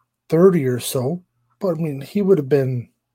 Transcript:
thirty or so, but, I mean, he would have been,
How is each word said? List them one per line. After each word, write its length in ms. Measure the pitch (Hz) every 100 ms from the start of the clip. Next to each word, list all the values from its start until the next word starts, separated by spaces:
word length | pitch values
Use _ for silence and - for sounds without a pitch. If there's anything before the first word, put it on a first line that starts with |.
| _ _ -
thirty 340 | 160 190 175 131
or 140 | 123
so, 440 | - 135 127 180 - _ _ _
but, 120 | 196 160
I 40 |
mean, 200 | 165 139
he 200 | 135 208
would 160 | 196 175
have 120 | 135
been, 380 | 143 131 127 113 _ _